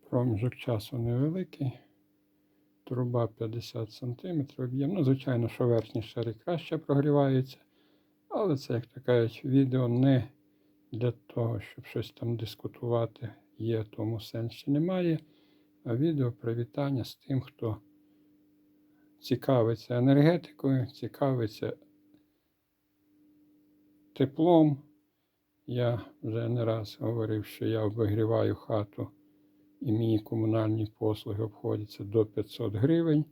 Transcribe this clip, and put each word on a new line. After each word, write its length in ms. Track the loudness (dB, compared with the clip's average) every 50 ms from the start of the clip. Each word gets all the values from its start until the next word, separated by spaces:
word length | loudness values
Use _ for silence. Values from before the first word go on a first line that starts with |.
| _ -2
Проміжок 460 | 0 0 2 2 0 0 -2 -4 -4
часу 420 | -4 -6 -4 -4 -4 -4 -6 -6 -4
невеликий. 720 | -2 -2 0 0 0 0 -2 -4 -6 -8 -6 -4 -4 -4 -4 -6 _ _ _ _ _ _ _ _ _ _ _ _ _ _ _ _ _ _ _ _ _
Труба 440 | -8 -4 -2 -2 0 0 0 0 0
п'ятдесят 640 | -2 _ -8 -6 -6 -8 -10 -10 -8 -8 -8 -8
сантиметрів 760 | -10 -10 -8 -8 -8 -6 -8 -4 -2 -2 -4 -4 -6 -8 -6
об'єм. 280 | -4 -2 -2 -2 0 0
Ну, 100 | 2 2
звичайно, 460 | 2 2 2 2 -2 0 0 0 -2
що 180 | -2 0 2 2
верхні 340 | 4 2 2 0 -2 -2
шари 320 | -2 -4 -6 -6 -4 -4 -6
краще 440 | -8 _ -4 -4 -4 -4 -4 -6 -6
прогріваються. 800 | -2 0 2 2 4 4 4 4 4 4 4 2 2 0 -8 _ _ _ _ _ _ _ _ _ _ _ _ _ _ _
Але 280 | -4 -2 0 2 0 0
це, 160 | -2 -4 -4
як 120 | -4 -4
то 160 | -6 _ -12
кажуть, 440 | 0 2 4 4 4 2 -2 -6 -4
відео 420 | 2 4 4 4 4 2 0 0 2
не 420 | 2 4 6 6 6 4 2 -2 -10 _ _ _ _ _ _ _ _ _ _ _
для 200 | -8 -2 -2 -2
того, 480 | -2 -4 _ _ -4 -2 -2 -2 -2 -4
щоб 260 | -8 -10 -16 -20 -20
щось 260 | -10 -8 -8 -8 -8
там 260 | -10 -8 -6 -4 -4 -4
дискутувати, 920 | -6 -8 -10 -10 -12 -12 -10 -8 -4 0 0 0 0 -2 -4 -10 -14 -14 -14 -14 _ _ _ _
є 260 | -4 -2 -2 -2 -2
тому 360 | -6 -8 -6 -6 -4 -4 -6
сенсі 520 | -8 -10 -8 -6 -6 -6 -8 -10 -4 -2
немає. 480 | 0 0 0 0 0 0 0 0 0 -2 -4 _ _ _ _ _ _ _ _ _ _ _ _
А 120 | -4 -2
відео 360 | 0 0 0 2 2 0 -2
привітання 720 | -2 _ -6 -4 -4 -4 -4 -6 _ -4 -2 -2 -2 -2 -4
з 120 | -6 -12
тим, 260 | _ _ -4 -2 -2
хто 360 | -2 -4 _ _ -6 -6 -6 -6 -10 _ _ _ _ _ _ _ _ _ _ _ _ _ _ _ _ _ _ _ _ _ _ _ _ _ _ _ -4
цікавиться 760 | -4 -4 -2 0 2 4 4 4 2 0 -4 -4 -4 -2 2
енергетикою, 880 | 4 6 6 8 8 6 6 4 -2 -8 -20 -4 -2 0 0 0 0 -4
цікавиться 840 | -8 -10 -10 -10 -4 -2 0 0 2 0 0 -2 -4 -6 -8 -8 -8 -8 -14 _ _ _ _ _ _ -20 _ _ _ _ _ _ _ _ _ _ _ _ _ _ _ _ _ _ _ _ _ _ _ _ _ _ _ _ _ _ _ _ _ _ _ _ _ _ _
теплом. 640 | 0 0 0 2 0 4 6 8 8 8 8 4 0 -6 -20 _ _ _ _ _ _ _ _ _ _ _ _ _ _ _ -6
Я 340 | -2 0 0 0 0 -2 -4 -10 -18 _ -8
вже 260 | -6 -4 -4 -2 -2
не 160 | -2 -2 0
раз 320 | 0 -2 -2 -4 -8 -12 -8
говорив, 460 | -6 -4 -2 -2 -2 -2 -2 -4 -4
що 200 | -6 -10 -6 -4
я 160 | -2 0 0
обігріваю 720 | 0 -2 0 0 0 0 2 0 2 2 2 2 2 0 0
хату, 520 | -2 -4 -4 -2 -2 -2 -4 -8 -10 -10 -10 _ _ _ _ _ _ _ _ _ _ _ _ _ _
і 100 | -4 -2
мені 280 | 0 0 2 2 0 0
комунальні 720 | -2 -2 -4 -2 0 0 2 2 2 0 0 0 -2 -4 _ _
послуги 440 | -2 -2 -2 -2 -6 -8 -6 -4 -4
обходяться 600 | -6 -6 -8 -6 -4 -4 -4 -6 -10 -12 -12 -12
до 220 | 0 2 2 2
п'ятсот 500 | 2 0 -6 -6 -6 -6 -6 -6 -4 -2
гривень. 500 | 0 2 4 4 4 4 4 4 2 2 0